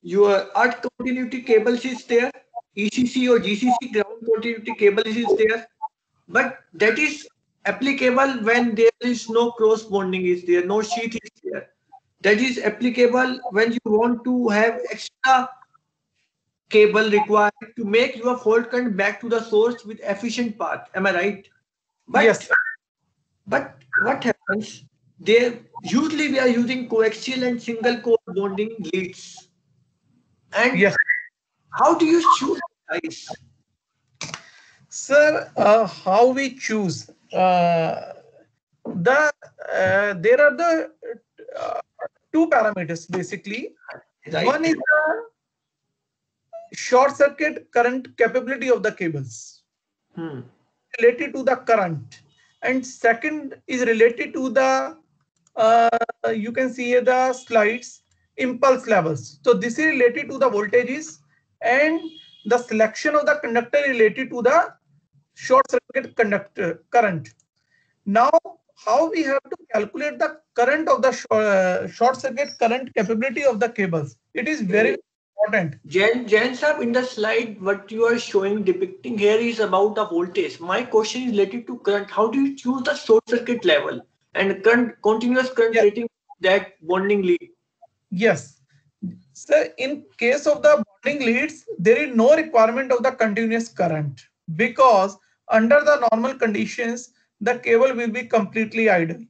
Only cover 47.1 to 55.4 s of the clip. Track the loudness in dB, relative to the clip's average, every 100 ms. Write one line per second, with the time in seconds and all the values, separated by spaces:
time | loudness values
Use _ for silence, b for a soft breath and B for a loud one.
47.1 | 2 0 0 -6 -6 -6 0 0 -2 -10
48.1 | -2 0 0 -4 -6 0 0 0 -4 -6
49.1 | -6 -10 -16 -20 -20 _ _ _ _ _
50.1 | -12 -12 -12 -16 _ _ _ _ 2 2
51.1 | 2 -8 -4 -4 -4 -2 -2 0 -6 -12
52.1 | -20 _ _ _ _ -4 -4 -6 -2 0
53.1 | 0 -4 -8 -10 -16 -8 -4 0 4 4
54.1 | 2 -8 -6 -2 0 2 0 -2 -12 _
55.1 | _ _ _